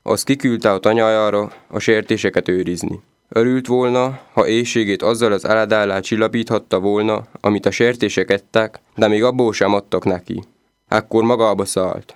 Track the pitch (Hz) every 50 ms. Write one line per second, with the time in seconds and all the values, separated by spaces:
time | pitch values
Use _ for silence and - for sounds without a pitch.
0 | _ 80 92 101 - - 135 139 - 131 117 117 113 110 98 95 - 107 107 117
1 | 110 110 110 110 107 107 101 104 104 101 - - _ _ - 104 - - 110 107
2 | 101 - 110 101 - 98 - 92 - - 90 92 90 87 87 85 90 87 90 95
3 | _ _ _ _ _ _ - 110 117 123 127 131 127 123 123 127 127 123 123 127
4 | 127 131 135 131 - _ _ 117 104 - 110 117 120 120 - 117 110 101 98 90
5 | - 107 117 110 120 110 101 95 - - 107 110 110 104 110 107 104 101 95 95
6 | 95 - 113 107 110 110 113 117 113 117 117 104 - _ - 95 92 101 101 104
7 | 107 110 110 104 113 _ _ - - 101 104 98 - 101 95 - 117 120 123 -
8 | 107 101 - 95 95 - 98 98 _ _ - 113 110 107 - - _ _ _ -
9 | 113 107 107 107 117 127 127 127 123 113 104 - 101 98 104 101 101 _ - 90
10 | - 98 92 87 - - 95 95 - _ _ _ _ _ _ _ _ _ - -
11 | - _ - 113 110 117 123 113 113 107 101 95 98 - - 95 92 90 - -
12 | - - -